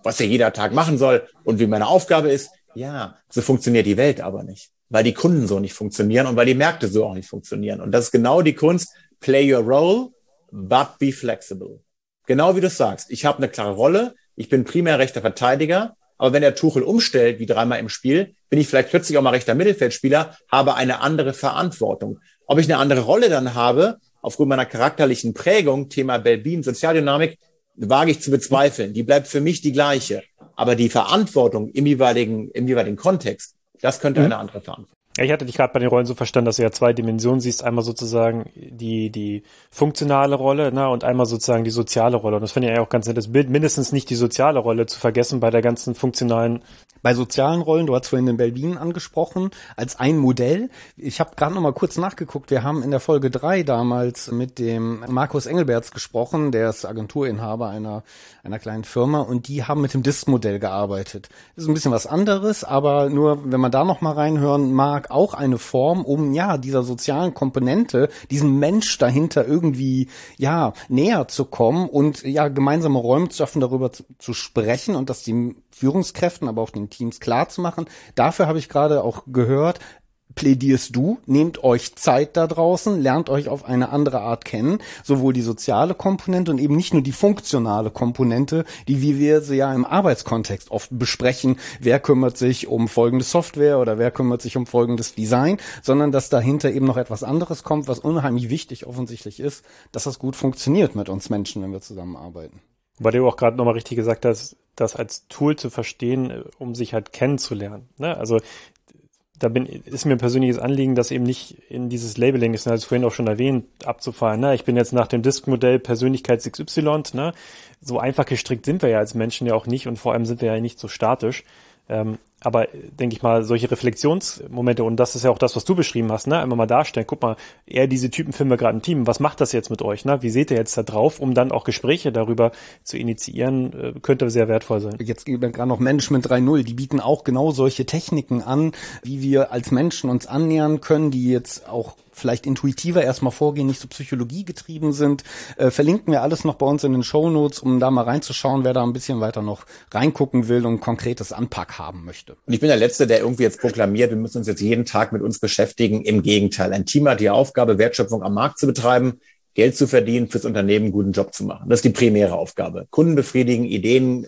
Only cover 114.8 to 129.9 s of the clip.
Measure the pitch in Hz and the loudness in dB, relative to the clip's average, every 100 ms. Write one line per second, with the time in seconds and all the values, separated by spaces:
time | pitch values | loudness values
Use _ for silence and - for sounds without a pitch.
114.8 | 117 123 117 120 123 139 - 123 123 127 | 2 0 0 0 0 0 -2 0 2 2
115.8 | - 117 127 135 - 117 120 - 151 - | 0 -2 0 0 0 -2 -2 -12 -6 -2
116.8 | 151 151 143 123 156 165 - - - _ | 0 -2 -4 -6 -6 -8 -16 -20 -20 _
117.8 | 139 120 127 135 - 123 - 120 - 180 | -8 -4 -2 0 -2 -4 -4 -6 -2 0
118.8 | 131 110 107 113 113 - 120 110 117 131 | 2 2 0 -2 -4 -4 -2 -2 -2 -6
119.8 | - 113 123 117 113 120 113 110 117 - | -6 -6 -2 -2 -2 -2 -2 -2 -4 -8
120.8 | 110 - 127 127 147 127 - _ _ _ | -14 -2 0 0 -2 -6 -12 _ _ _
121.8 | - 110 110 110 _ _ 120 113 113 - | -8 -4 -4 -6 _ _ -2 0 0 -4
122.8 | - - 123 113 123 117 110 117 120 120 | -18 -6 -4 -2 2 2 2 0 0 -2
123.8 | 123 - 147 180 - - - 123 123 120 | -2 0 0 0 -4 -10 -12 -2 0 2
124.8 | 113 113 123 123 123 117 131 117 - 185 | 0 2 0 2 2 2 2 0 0 0
125.8 | - 120 113 110 - 165 135 117 113 120 | 0 -2 -2 -2 -2 -2 0 0 2 2
126.8 | 151 - 110 - 117 110 - - - 127 | 2 -2 -4 -4 -4 -4 -12 -20 -4 0
127.8 | 135 131 127 - 151 - 139 120 117 113 | 2 2 -2 -4 -6 -2 0 2 2 0
128.8 | 170 156 120 113 147 - 131 117 - 110 | -2 0 0 0 -2 0 -2 -2 -4 -6
129.8 | 107 | -4